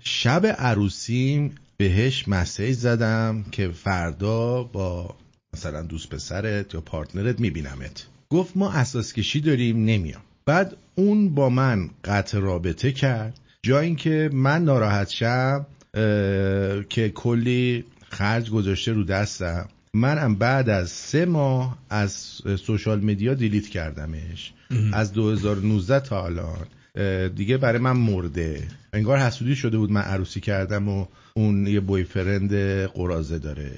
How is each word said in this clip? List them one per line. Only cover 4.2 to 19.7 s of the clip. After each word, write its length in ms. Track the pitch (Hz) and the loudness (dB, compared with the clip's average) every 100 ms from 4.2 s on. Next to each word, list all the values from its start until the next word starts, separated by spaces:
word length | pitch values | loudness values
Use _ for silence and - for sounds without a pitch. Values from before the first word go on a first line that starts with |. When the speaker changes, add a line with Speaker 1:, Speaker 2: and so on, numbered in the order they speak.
| 101 113 117 123 | -2 0 0 -2
Speaker 1:
با 520 | 101 104 95 87 90 - - _ _ | -4 -6 -4 -6 -10 -14 -20 _ _
مثلاً 280 | 80 82 76 | -10 -8 -8
دوست 280 | 80 78 - | -8 -10 -10
پسرت 640 | - - 90 110 104 98 | -12 -8 -6 -4 -4 -4
یا 80 | 87 | -10
پارتنرت 580 | - 78 78 92 110 107 | -8 -8 -6 -4 -2 0
می‌بینمت. 680 | 113 78 69 67 65 - - - _ | -2 -2 -8 -10 -12 -14 -20 -20 _
گفت: 220 | 165 180 | 0 0
«ما 160 | 185 196 | 0 0
اساس 420 | 160 123 120 110 | 0 0 -2 -4
کشی 280 | 110 104 156 | -4 -2 0
داریم، 440 | 151 135 120 113 | 0 2 2 2
نمیام.» 360 | 110 110 80 80 - _ | 2 2 -2 -10 -20 _
بعد 320 | - 165 196 - _ | 0 0 0 -6 _
اون 400 | - 202 214 196 | 0 2 4 2
با 140 | 143 135 | 4 2
من 400 | 127 135 107 78 - | 4 4 2 -2 -8
قطع 360 | 92 101 92 104 | -2 0 0 -2
رابطه 520 | 98 87 87 82 135 | 0 0 -2 0 -2
کرد. 480 | 135 135 117 110 - _ _ | 0 0 0 -6 -12 _ _
جای 220 | 113 139 | 2 2
اینکه 440 | 165 160 160 156 156 | 2 0 0 2 2
من 300 | 135 135 160 | 2 2 4
ناراحت 460 | 165 131 107 101 98 | 4 4 4 2 0
شم، 560 | - 117 127 131 139 143 - _ | -2 0 2 0 -2 -6 -16 _
اه، 100 | 104 110 104 98 98 98 98 98 98 101 | 0 2 2 2 2 2 2 0 -2 -4
که 200 | - 110 | -2 -2
کلی 760 | - 120 117 117 123 123 120 123 _ - | 0 0 2 2 2 2 0 -6 _ -16
خرج 400 | - 101 117 113 | -2 0 0 0
گذاشته 420 | 110 98 95 - | 0 2 0 0
رو 100 | 110 | 0
دستم، 680 | 90 98 104 - 90 85 - | 0 0 -2 -4 -4 -4 -8